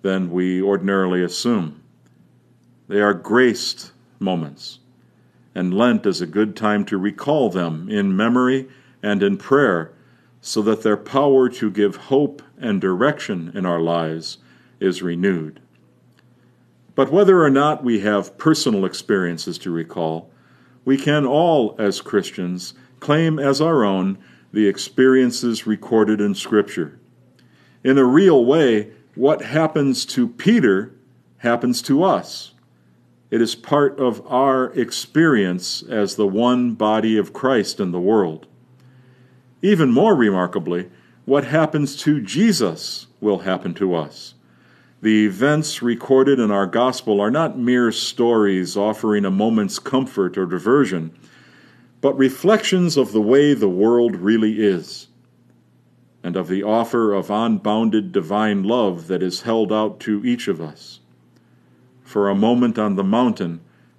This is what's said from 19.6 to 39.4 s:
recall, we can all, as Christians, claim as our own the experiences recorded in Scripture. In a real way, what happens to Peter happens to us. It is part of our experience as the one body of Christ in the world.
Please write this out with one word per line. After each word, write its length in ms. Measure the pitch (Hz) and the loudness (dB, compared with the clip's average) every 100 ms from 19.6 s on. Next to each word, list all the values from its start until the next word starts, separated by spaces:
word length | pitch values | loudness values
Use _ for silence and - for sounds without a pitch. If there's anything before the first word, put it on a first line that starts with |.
| 92 | -6
recall, 640 | 82 80 - 82 82 - _ _ _ _ _ | -6 -6 -6 -4 -6 -10 _ _ _ _ _
we 120 | - 135 | -2 0
can 280 | 147 151 | 2 0
all, 520 | 135 147 170 156 107 - | 2 2 2 2 0 -2
as 220 | 104 95 | -4 -4
Christians, 760 | - 104 90 - 90 90 - - _ - | -2 -2 -2 -8 -8 -8 -10 -18 _ -12
claim 400 | - 151 165 156 | -2 0 2 0
as 220 | 139 139 | 0 0
our 240 | 156 156 | 2 2
own 340 | 104 95 95 95 - _ _ | 2 0 -2 -4 -12 _ _
the 140 | 107 104 | 0 0
experiences 1000 | 95 - - 131 131 127 117 120 110 | 0 -4 2 4 6 2 0 -4 -4
recorded 560 | - 107 - 113 104 107 | -2 -4 0 2 2 2
in 140 | 101 | 0
Scripture. 640 | 95 - 107 101 - 76 - _ _ _ _ _ _ _ _ | -4 0 0 0 -4 -8 -10 _ _ _ _ _ _ _ _
In 120 | 131 139 | 2 4
a 80 | |
real 400 | 127 143 196 143 | 6 6 6 6
way, 460 | 120 151 139 107 107 - _ | 6 4 4 2 -2 -12 _
what 280 | - 131 - | 0 0 0
happens 600 | 113 143 160 156 139 123 - | -2 -2 0 0 0 -2 -4
to 200 | - 120 | -2 -2
Peter 680 | - 185 233 123 95 113 - _ _ _ _ | 0 2 4 4 2 -2 -14 _ _ _ _
happens 420 | 120 120 123 120 | -2 0 -2 -4
to 200 | - 139 | 0 0
us. 500 | 185 107 - - - _ _ _ _ _ _ _ - | 2 0 -4 -16 -18 _ _ _ _ _ _ _ -6
It 100 | 113 | -2
is 140 | 110 | -2
part 440 | - - 143 143 - | -4 -2 0 0 0
of 260 | 131 107 - | -4 -4 -4
our 460 | 123 135 131 127 | 0 0 0 -2
experience 1120 | 135 117 - - 147 165 123 95 90 - - | -4 -6 -6 -4 2 4 4 2 -2 -6 -10
as 320 | - 107 101 - | -6 -4 -4 0
the 100 | 104 | 0
one 480 | 98 120 123 123 | 2 0 2 -2
body 420 | 107 107 110 110 110 | -2 0 0 0 0
of 160 | 98 | -2
Christ 460 | - 131 127 95 - | -2 0 0 -2 -4
in 140 | 95 | -6
the 80 | 90 | -2
world. 480 | 90 110 87 78 - _ _ _ _ _ _ _ _ _ | 0 2 0 -4 -16 _ _ _ _ _ _ _ _ _